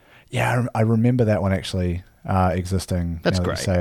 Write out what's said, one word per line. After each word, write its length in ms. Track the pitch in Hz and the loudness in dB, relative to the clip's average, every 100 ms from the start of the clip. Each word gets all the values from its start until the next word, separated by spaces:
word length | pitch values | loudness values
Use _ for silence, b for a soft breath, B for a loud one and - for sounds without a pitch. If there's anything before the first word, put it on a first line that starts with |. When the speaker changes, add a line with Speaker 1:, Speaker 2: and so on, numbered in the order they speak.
| B B B | B B B
Speaker 1:
Yeah, 200 | 123 120 | -2 0
I 40 | 123 | 0
rem-, 140 | 120 113 | 0 0
I 60 | |
remember 440 | 110 113 120 123 107 | 2 4 2 2 2
that 160 | 95 | 2
one 120 | 98 | 2
actually, 500 | 92 - 95 90 90 - _ - | 0 -2 -2 -2 -2 -8 _ -2
uh, 240 | 95 92 | 2 2
existing, 680 | 90 90 92 - 90 85 82 | 0 -2 -4 -2 -2 -2 -2
Speaker 2:
That's 160 | 87 92 | -2 0
Speaker 1:
now 40 | 90 | -2
that 40 | |
you 60 | 71 | -2
Speaker 2:
great. 100 | 101 | -2
Speaker 1:
say 80 | 90 | 0